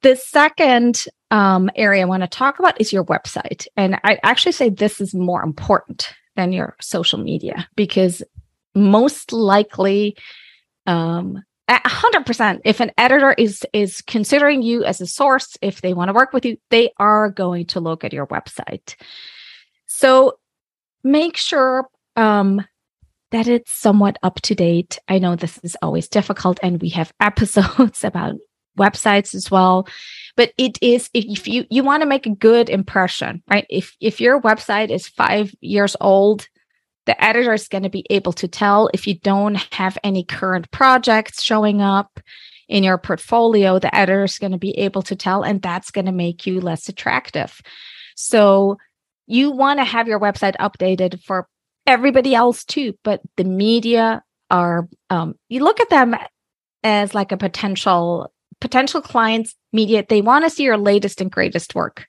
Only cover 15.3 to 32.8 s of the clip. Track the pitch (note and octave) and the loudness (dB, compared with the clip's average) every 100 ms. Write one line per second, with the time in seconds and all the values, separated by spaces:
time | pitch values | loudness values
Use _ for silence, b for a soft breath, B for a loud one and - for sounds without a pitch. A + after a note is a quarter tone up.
15.3 | C4 - - G3+ F#3+ F#3 F3+ F3+ G3+ C4 | 2 -2 -8 -8 -4 -4 -2 0 2 2
16.3 | C4+ B3 A3+ _ A#3 A#3 _ G#3 G#3+ G#3+ | 0 -4 -6 _ 2 2 _ 2 2 2
17.3 | G3+ F3+ F3 E3+ F#3 E3 D#3+ - C#3 C#3 | -2 -4 -4 -6 -6 -6 -6 -8 -8 -8
18.3 | - - - - - - - B B B | -8 -10 -16 -12 -14 -16 -20 B B B
19.3 | B B B B B _ - C4+ C4 C4 | B B B B B _ 0 4 6 4
20.3 | - _ _ _ _ _ _ C4 D4 E4 | 0 _ _ _ _ _ _ 0 0 0
21.3 | E4 - D#4 C4 B3+ C4 _ _ - A3 | -4 -4 0 0 0 -6 _ _ 0 2
22.3 | G#3 G3 G3 G3 _ _ _ _ _ _ | 2 2 0 -4 _ _ _ _ _ _
23.3 | A3+ A3+ A#3+ A#3 - A3 G#3 G3+ G#3 F#3 | -4 0 0 -2 -2 2 4 4 0 -4
24.3 | - - G#3 E3+ E3+ F3 - - F#3+ F#3 | -4 -6 0 2 0 -2 -10 0 2 2
25.3 | F3 E3+ - E3+ - D#3+ D#3 E3+ G#3+ G3 | -2 -6 -10 -14 -8 -4 -4 0 -2 -2
26.3 | F#3+ F#3 F3+ F3+ F3 E3+ F3 D#3+ _ G#3 | -2 -2 0 -2 -2 -4 -4 -6 _ 0
27.3 | - G#3+ - F#3 - A#3+ - G#3+ F3+ E3+ | 0 0 2 0 4 2 2 -6 -6 -8
28.3 | - _ _ _ - G3+ - G#3+ G3+ G3 | -8 _ _ _ 0 0 0 0 2 0
29.3 | F#3+ - F#3+ F#3 F#3 F#3+ B B B B | -10 -2 2 4 2 -2 B B B B
30.3 | - A#3 - C4 - B3 A#3+ - A#3+ G#3 | 0 0 2 -4 0 2 2 0 -6 -4
31.3 | G3+ - A#3 - A#3 C4+ D4 D4+ C#4 B3+ | -10 -6 -6 -2 -2 0 0 0 -2 -2
32.3 | G3+ A3+ A#3 A#3 F#3+ | 2 4 4 2 -2